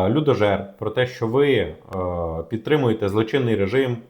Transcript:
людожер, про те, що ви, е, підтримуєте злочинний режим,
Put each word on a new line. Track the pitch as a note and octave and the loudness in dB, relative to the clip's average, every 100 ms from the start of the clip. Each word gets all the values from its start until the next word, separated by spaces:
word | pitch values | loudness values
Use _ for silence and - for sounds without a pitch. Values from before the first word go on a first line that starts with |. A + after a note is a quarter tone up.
| F#2+ | 2
людожер, | C3+ D3 A2 G#2 G2 G2 - | 2 2 2 2 0 -4 -10
про | G#2+ | -6
те, | B2 B2 | -2 -2
що | - A2+ | -2 -2
ви, | B2 C#3+ B2 | 2 4 2
е, | E2+ D#2 - F#2 F2+ F2 E2+ D#2+ E2 | 0 -6 -10 -6 -4 -2 -4 -6 -6
підтримуєте | - - D3 B2+ A2 G2+ | -6 0 2 2 0 0
злочинний | G2+ A2 C#3+ A#2+ G#2+ | 0 0 0 0 0
режим, | G2 B2 C3 A#2 - | 0 0 0 -4 -6